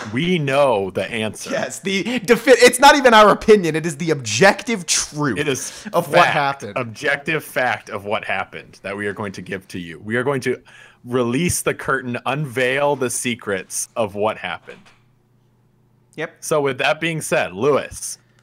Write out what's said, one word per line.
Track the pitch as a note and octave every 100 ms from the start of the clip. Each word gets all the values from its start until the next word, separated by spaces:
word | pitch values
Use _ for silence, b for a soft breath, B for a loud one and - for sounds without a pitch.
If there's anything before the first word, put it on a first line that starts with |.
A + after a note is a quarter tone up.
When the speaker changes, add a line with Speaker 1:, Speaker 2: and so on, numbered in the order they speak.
| A2
Speaker 1:
We | A2+ F3 F3+
know | C#3 C#3 C#3 G#2+ G2
the | F2+ A2
answer. | A#2 A2 G#2+ -
Speaker 2:
Yes, | F3 B2+ -
the | F#3 G3 F#3+ B3+
defi-, | F3 A3+ -
it's | B3 B3 -
not | C#4+
even | D4 C4
our | A3 G#3
opinion. | - - G#3+ E3
It | D#3 D#3+
is | C#3+
the | E3+
objective | C#3+ A2+ G#2+ F#3+ G3+ - A3
truth | E3 - - D3+ D3 G2+
Speaker 1:
It | D3+
is | B2+ - - -
Speaker 2:
of | E3 C#3+
what | D#3+
Speaker 1:
fact. | D3+
Speaker 2:
happened. | D3+ C#3 C#3 A2 G#2
Speaker 1:
Objective | A#2+ G#2 C#3+ C#3+ - D#3
fact | - C#3+ B2+ G#2+ -
of | G#2
what | G2+ G#2
happened | - G2 F2+ D#2+ - -
that | F#2+
we | G2+ G#2
are |
going | G2 G#2
to | F#2
give | F2+ F#2+ -
to | G2
you. | E2+ D#2+
We | G#2 A#2
are |
going | B2+ C#3
to | B2 B2 _ b b b
release | A#2+ B2+ A#2+ B2+ F3 -
the | -
curtain, | C#3 - C3+ B2 A#2+ A#2+
unveil | C#3 D3+ A#2 B2+ C3+ C#3+ C#3
the | B2+
secrets | - B2+ A#2 - G2 D#2 - - -
of | G#2+
what | G2+ G#2+ G2
happened. | F2+ E2 - B1 - _ _ _ _ _ _ _ _ _ _ _ _ -
Speaker 2:
Yep. | D#3+ -
Speaker 1:
So | - D#3
with | C#3 B2+
that | C#3 D3+
being | E3 D#3+
said, | - D#3+ F#2
Lewis, | F2+ C3+ B2+ - - - - _ _